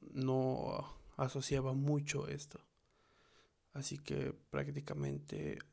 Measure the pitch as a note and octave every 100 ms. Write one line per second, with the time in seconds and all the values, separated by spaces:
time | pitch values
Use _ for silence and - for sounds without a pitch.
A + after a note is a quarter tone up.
0 | - - C3 C3 C3 C3 - - - -
1 | - - C3 C#3 - C#3 C3 C3 C#3+ D3
2 | D3 C#3 C#3+ C#3+ - - - _ _ _
3 | _ _ _ - _ _ _ C#3 C3+ C#3+
4 | D3 C#3+ C3+ C3+ - C#2 C#2 C#3+ - -
5 | C#2 C#3+ D3 - D3 - -